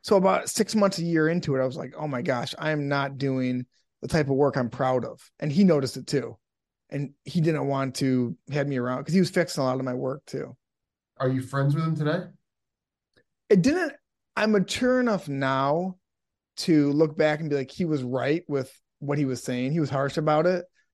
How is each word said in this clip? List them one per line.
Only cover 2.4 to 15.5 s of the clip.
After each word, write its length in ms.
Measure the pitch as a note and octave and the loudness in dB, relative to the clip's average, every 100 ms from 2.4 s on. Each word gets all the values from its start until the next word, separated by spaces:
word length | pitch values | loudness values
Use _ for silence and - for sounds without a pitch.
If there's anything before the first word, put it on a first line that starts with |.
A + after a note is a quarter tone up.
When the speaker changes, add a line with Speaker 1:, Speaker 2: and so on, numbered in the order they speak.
| A#2 - | -4 -6
Speaker 1:
I 140 | D#3 | -4
am 160 | D3+ C#3+ | -2 0
not 320 | C#3+ C#3 C3+ | -2 -2 -4
doing 480 | C3+ C3 B2+ B2+ B2+ _ _ _ | -2 -2 -2 -4 -6 _ _ _
the 60 | - | -2
type 180 | E3 C#3 | 0 2
of 100 | C3+ | 2
work 200 | C#3+ C3+ | 2 2
I'm 140 | A#2+ | -4
proud 340 | - C3 B2+ - | -2 0 0 -2
of." 160 | - - _ | -12 -20 _
And 120 | D3 | -2
he 120 | C#3+ | 4
noticed 340 | F#3+ D3+ C3 C3 | 6 4 0 -6
it 100 | - | -2
too. 320 | C#3+ A#2+ A2 _ _ _ _ _ | -2 -2 -12 _ _ _ _ _
And 240 | C3+ C#3+ _ - | -8 -8 _ -4
he 160 | F3 | 0
didn't 260 | D#3+ D3+ C#3 | 0 0 -2
want 300 | C3+ C3+ - | -2 -2 -2
to 380 | C3+ B2+ A#2+ - - | 0 2 0 -6 -6
have 180 | C#3+ C#3+ | -2 -2
me 100 | C3+ | -2
around 280 | B2 B2+ C#3 | -2 -4 0
'cause 80 | |
he 60 | F#3 | 2
was 100 | F3+ | 2
fixing 320 | F#3 E3+ D#3 | 0 -2 -2
a 40 | C3 | -2
lot 100 | C3 | -2
of 80 | C3 | -4
my 80 | |
work 320 | B2+ C3+ C#3 - | -4 -6 -6 -10
too. 320 | C3+ B2 B2 _ _ _ _ _ _ | -10 -10 -14 _ _ _ _ _ _
Speaker 2:
Are 120 | C3 | -2
you 120 | C3 | -2
friends 340 | - C#3 C#3+ D#3 | -2 0 0 2
with 80 | |
him 120 | D#3+ D3 | 0 0
today? 280 | D3+ F3 - _ _ _ _ _ _ _ _ _ _ _ _ | 0 -2 -4 _ _ _ _ _ _ _ _ _ _ _ _
Speaker 1:
It 120 | G3+ | 4
didn't, 320 | G#3+ F4 D#4+ - _ _ _ - | 4 2 -2 -6 _ _ _ -2
I'm 180 | G#3+ | 2
mature 480 | G#3+ G3 - B3 B3+ | 2 0 -2 0 2
enough 260 | B3 G3+ D3+ | 2 -2 -4
now 680 | C#3 C3+ | -2 0